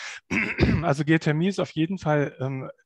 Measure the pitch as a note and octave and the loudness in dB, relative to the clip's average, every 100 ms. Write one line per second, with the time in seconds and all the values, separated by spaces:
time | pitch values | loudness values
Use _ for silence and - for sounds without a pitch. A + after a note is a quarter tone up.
0 | - - - - - - - - D#3+ C#3 | -14 -14 -4 -2 -2 2 4 4 2 0
1 | D3 D#3+ D#3+ D3+ F#3 F#3+ D#3 D#3 E3 F#3+ | 4 4 4 0 0 -2 -4 -2 -4 -2
2 | D#3+ D3 C#3 - C3 C3 - - | 0 0 0 -4 -6 -6 -10 -16